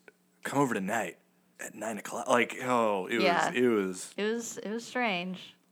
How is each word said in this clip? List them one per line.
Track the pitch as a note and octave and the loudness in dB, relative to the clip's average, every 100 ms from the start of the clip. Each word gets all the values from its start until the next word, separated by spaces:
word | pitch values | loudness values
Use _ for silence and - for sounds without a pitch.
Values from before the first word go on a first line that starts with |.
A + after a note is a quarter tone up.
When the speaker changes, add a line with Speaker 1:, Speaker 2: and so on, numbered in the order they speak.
| - - _ _ | -12 -20 _ _
Speaker 1:
come | - C3+ | -2 2
over | C#3 | 2
tonight | G#2+ F#2+ A2+ F#2 - _ _ _ - | 2 -2 -2 -2 -8 _ _ _ -14
at | - | -12
nine | A2+ G#3+ G#3 | -8 -6 -6
o'clock." | - A2+ B2 | -6 -6 2
Like, | B2 A2+ - | 2 2 -2
oh, | B2+ B2 A2 G2 F#2 | 0 2 4 2 0
it | A#2 | 2
Speaker 2:
Yeah. | F#3 E3+ D#3+ | 4 4 2
Speaker 1:
was, | C#3+ | 4
it | B2 | 4
was | A2 F#2+ F#2 - - | 4 2 -2 -10 -4
Speaker 2:
It | |
was, | G#3 A#3 A3+ F#3+ | -2 -2 -6 -8
it | G3 | -6
was | A3+ A#3 | -6 -6
strange. | B3+ A#3 F3 F#3 F3+ - - _ | -2 0 -2 -4 -8 -12 -20 _